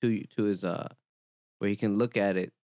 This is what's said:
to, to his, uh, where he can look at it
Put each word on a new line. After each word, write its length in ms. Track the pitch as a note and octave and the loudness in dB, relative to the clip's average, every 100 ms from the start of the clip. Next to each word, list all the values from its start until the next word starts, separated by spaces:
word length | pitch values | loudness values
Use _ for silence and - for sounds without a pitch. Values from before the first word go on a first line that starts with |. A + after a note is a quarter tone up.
to, 220 | A#2+ A2 - - | 0 0 -4 -2
to 80 | |
his, 200 | G#2 F#2+ | 0 0
uh, 240 | F2+ F2 - - _ _ _ _ _ _ | -2 -4 -6 -14 _ _ _ _ _ _
where 120 | G2+ | -2
he 60 | G#2 | 0
can 200 | A2 G2+ | 0 2
look 200 | A#2+ A2+ | 0 2
at 200 | G2+ F#2+ | 2 2
it 160 | F2+ - | -2 -8